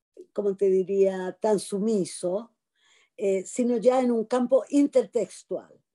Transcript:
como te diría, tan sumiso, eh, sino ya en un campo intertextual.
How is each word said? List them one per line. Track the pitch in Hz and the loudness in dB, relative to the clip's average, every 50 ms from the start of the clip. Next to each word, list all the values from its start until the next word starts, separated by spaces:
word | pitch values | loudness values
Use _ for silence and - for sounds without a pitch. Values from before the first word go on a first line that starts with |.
| _ _ _ - - _ _ | _ _ _ -20 -20 _ _
como | - 202 202 196 | -4 -2 -2 -2
te | 196 202 196 | 0 0 2
diría, | 185 190 185 165 196 196 196 190 190 185 185 180 - - | 2 2 0 0 2 2 2 2 2 -2 -6 -8 -8 -4
tan | - 220 214 185 | 0 0 0 0
sumiso, | - - 208 196 202 226 226 202 175 - - - - 175 180 208 233 - _ _ _ _ _ _ _ _ _ _ _ _ _ | -2 -4 -6 -4 -2 -2 0 -2 -2 -4 -8 -8 -6 -4 -4 -4 -8 -10 _ _ _ _ _ _ _ _ _ _ _ _ _
eh, | - 208 196 190 190 185 | -6 -2 -2 -2 -2 -4
sino | - - - 240 240 247 | -6 -6 -4 -2 0 -2
ya | 226 185 247 247 262 | 2 2 2 2 4
en | 254 247 240 | 2 2 0
un | 226 220 | 0 -2
campo | - 247 254 247 240 269 254 - - | -2 -2 -2 0 2 2 2 2 2
intertextual. | - 285 285 285 - 254 226 - - 240 196 - - - - _ 185 - - - - _ _ _ _ | 2 2 2 4 2 0 0 2 -2 -4 -4 -4 -8 -18 -12 _ -10 -10 -10 -14 -20 _ _ _ _